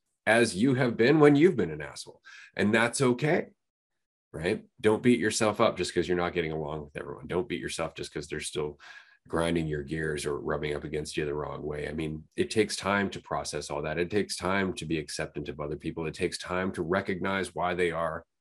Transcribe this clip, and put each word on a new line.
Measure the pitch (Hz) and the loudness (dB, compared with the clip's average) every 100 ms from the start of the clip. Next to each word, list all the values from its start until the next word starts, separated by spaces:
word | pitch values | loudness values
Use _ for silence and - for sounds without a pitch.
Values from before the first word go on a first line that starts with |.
| _ _ - | _ _ 4
as | 113 113 87 | 6 4 4
you | 131 127 | 4 4
have | 127 104 | 2 4
been | 120 156 | 6 8
when | 147 143 | 10 10
you've | 185 120 | 6 6
been | 85 | -2
an | 76 | -4
asshole. | 71 - - - - - - - | -10 -12 -16 -20 -20 -20 -10 0
And | 101 | 4
that's | 113 117 120 | 4 4 2
okay, | 127 123 147 170 - _ _ _ _ _ _ _ _ | 2 2 2 0 -2 _ _ _ _ _ _ _ _
right? | - 85 107 - - | -6 -2 -2 -6 0
Don't | 107 107 | 2 4
beat | 123 104 | 4 4
yourself | 104 - 110 104 | 2 2 2 4
up | 110 - | 2 2
just | 87 | -2
'cause | 90 82 | -2 0
you're | 90 | 0
not | 87 | 0
getting | 87 78 | -2 -4
along | 80 73 78 73 | -4 -6 -8 -10
with | - | -12
everyone. | 73 64 76 | -12 -12 -4
Don't | 85 - | -4 -2
beat | 87 | -4
yourself | 78 - 80 - | -6 -6 -6 -6
just | - | -10
'cause | 80 73 | -10 -8
they're | 76 | -8
still | - 80 76 - - - - _ - | -6 -4 -6 -8 -18 -20 -20 _ -6
grinding | 82 85 85 80 | -2 0 0 0
your | 73 | -4
gears | 69 80 78 73 76 | -4 -4 -4 -4 -4
or | 71 | -4
rubbing | 73 73 76 | -4 -4 -4
up | 73 76 | -6 -6
against | 76 73 - | -6 -6 -4
you | 76 | -4
the | |
wrong | 73 71 71 | -4 -6 -6
way. | 73 73 76 | -8 -6 -6
I | |
mean, | 78 78 78 - - | -4 -6 -6 -8 -4
it | 92 | -2
takes | 110 104 - | 0 0 0
time | 95 101 98 | 0 0 0
to | 85 | -4
process | - 76 71 76 73 | -6 -6 -4 -8 -6
all | 73 | -6
that. | 78 78 | -4 -2
It | 90 | 0
takes | 104 92 - | 0 -2 -4
time | 90 98 95 85 | -2 0 0 -4
to | 80 | -4
be | 80 | -4
acceptant | 73 - 78 78 73 | -4 -6 -8 -8 -10
of | 71 | -8
other | 73 76 | -8 -6
people. | 78 80 80 | -8 -6 -8
It | |
takes | 78 87 - | -4 -4 -4
time | - 90 95 | -6 -4 -2
to | 92 | -4
recognize | 80 95 98 92 98 98 87 | -2 -2 -2 -4 -2 -2 -4
why | - 87 | -2 -2
they | 90 90 | 0 0
are | 80 82 80 - _ | 0 -4 -6 -12 _